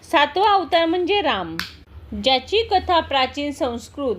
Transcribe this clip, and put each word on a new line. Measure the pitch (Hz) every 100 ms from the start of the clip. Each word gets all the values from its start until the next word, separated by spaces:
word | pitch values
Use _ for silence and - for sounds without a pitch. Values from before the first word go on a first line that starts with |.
सातवा | - 320 294 320 415
अवतार | 403 320 339 330
म्हणजे | 359 339 403
राम, | 294 220 170 165 - - - - - 208
ज्याची | 208 262 254 403 453
कथा | 381 370 339
प्राचीन | 320 269 262 262 294
संस्कृत | 277 277 240 - - 277